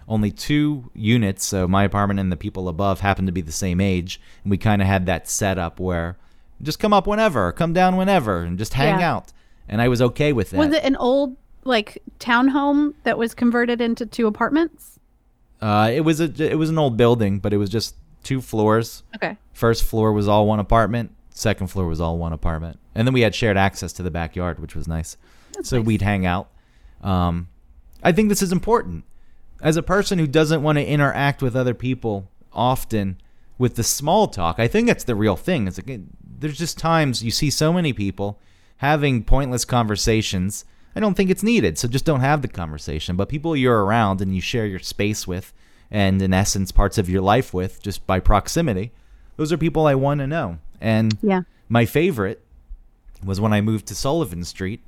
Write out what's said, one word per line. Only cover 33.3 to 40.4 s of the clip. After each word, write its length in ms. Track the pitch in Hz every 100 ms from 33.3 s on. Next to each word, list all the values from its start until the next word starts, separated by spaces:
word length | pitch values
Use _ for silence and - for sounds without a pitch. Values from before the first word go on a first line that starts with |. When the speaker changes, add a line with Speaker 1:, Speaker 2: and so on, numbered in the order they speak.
| - - -
Speaker 1:
with 180 | 120 -
the 80 |
small 420 | 107 - 147 208 202
talk, 320 | - 85 82
I 80 | 120
think 220 | 208 240
that's 160 | -
the 100 | -
real 220 | 104 107 92
thing. 320 | - 170 95
It's 100 | 92
like, 100 | 123
it, 120 | 120 80 - - -
there's 180 | 151 139
just 180 | 165 -
times 460 | 160 165 143 117
you 80 | 113
see 200 | - -
so 220 | - 156
many 200 | 180 156
people 480 | 107 98 - 101 107 - - - -
having 440 | 139 151 143 123
pointless 420 | - 135 135 123
conversations. 1000 | - 123 110 101 120 110 - 95